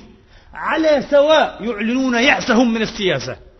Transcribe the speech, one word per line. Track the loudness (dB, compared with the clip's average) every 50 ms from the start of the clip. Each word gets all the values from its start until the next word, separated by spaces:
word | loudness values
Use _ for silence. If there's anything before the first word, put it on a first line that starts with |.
| -12 -20 -20 _ _ _ -20 -20 _ -20 -14
على | -10 -6 -4 -2 0 0 2 0 0 0 2
سواء | 2 4 4 6 4 4 2 0 -4 -8 -8
يعلنون | -8 -6 -4 -4 -2 -2 -2 0 0 0
يأسهم | 0 2 2 0 0 0 0 2 2 2 2 0
من | -2
السياسة | -4 -4 -4 -4 -2 -2 -2 -2 -6 -10 -12 -14 -18 -20 _